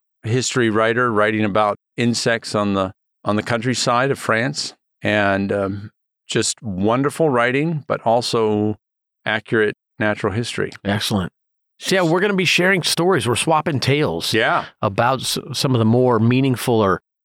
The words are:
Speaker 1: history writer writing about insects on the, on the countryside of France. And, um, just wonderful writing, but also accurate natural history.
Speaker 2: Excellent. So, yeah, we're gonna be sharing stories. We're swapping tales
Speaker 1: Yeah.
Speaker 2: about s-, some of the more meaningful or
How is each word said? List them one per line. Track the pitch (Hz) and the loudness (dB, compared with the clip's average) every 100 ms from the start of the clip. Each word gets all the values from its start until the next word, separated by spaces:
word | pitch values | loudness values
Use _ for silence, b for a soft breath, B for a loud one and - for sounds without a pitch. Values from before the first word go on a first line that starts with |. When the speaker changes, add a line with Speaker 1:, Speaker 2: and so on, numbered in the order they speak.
| _ _ | _ _
Speaker 1:
history | 107 123 117 131 113 | -4 -2 0 0 2
writer | 107 113 117 123 | 2 2 2 2
writing | 104 107 110 | 2 2 2
about | 107 101 107 101 _ - | 0 2 0 -2 _ -4
insects | 120 113 127 113 - | -2 0 0 -2 -2
on | 107 101 | -2 0
the, | 98 95 - _ _ | 0 -2 -6 _ _
on | - 104 | -4 -2
the | |
countryside | - 117 123 120 135 120 135 | -2 -2 -2 -2 0 0 0
of | 131 | -2
France. | - 110 131 147 - - _ _ | -2 -2 -2 -6 -10 -12 _ _
And, | 104 104 101 98 98 | -2 0 2 0 0
um, | 101 98 101 107 - _ _ - | -2 -2 -6 -12 -20 _ _ -6
just | 120 110 - | -2 -2 -4
wonderful | 113 92 101 123 139 - 160 | -8 -2 0 0 0 0 0
writing, | 120 120 131 160 156 - | 2 2 0 -2 -4 -4
but | 156 | -4
also | 113 117 117 120 110 107 107 104 _ _ _ _ | 0 0 0 0 0 2 0 -4 _ _ _ _
accurate | 117 110 - 117 104 - _ - | -6 -6 0 0 0 -2 _ -4
natural | 107 104 107 | -2 -2 -4
history. | 101 120 - 95 - | -4 -6 -6 -6 -6
Speaker 2:
Excellent. | 98 104 - 104 87 - _ _ _ _ | -4 -4 -2 -4 -4 -10 _ _ _ _
So, | - 190 | -2 0
yeah, | |
we're | 170 180 | 2 2
gonna | 208 | 2
be | 190 | 0
sharing | 175 - 180 190 | 2 2 2 2
stories. | - - 175 175 113 | 0 0 2 2 0
We're | 110 | 0
swapping | - 156 170 139 | 2 0 0 -2
tales | - 143 135 82 - | 0 0 0 -2 -2
Speaker 1:
Yeah. | 110 127 165 - - | 0 2 0 -4 -4
Speaker 2:
about | 107 98 120 135 | -4 0 0 0
s-, | - - - | -4 -6 -6
some | 127 139 | -4 0
of | 123 | 2
the | |
more | 110 120 127 113 | 4 4 4 4
meaningful | 113 127 135 120 - 113 | 4 4 2 0 0 2
or | 98 85 - _ | 2 0 -4 _